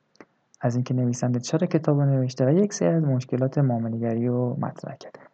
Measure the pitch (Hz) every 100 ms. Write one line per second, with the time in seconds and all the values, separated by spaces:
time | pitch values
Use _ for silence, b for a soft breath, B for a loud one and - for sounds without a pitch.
0 | _ _ - _ _ _ 123 120 127 127
1 | 123 120 123 120 123 160 175 160 156 143
2 | 143 135 127 - 131 170 202 - 175 165
3 | 147 127 - 127 131 147 135 117 113 113
4 | 117 117 120 123 123 123 113 - - -
5 | - - -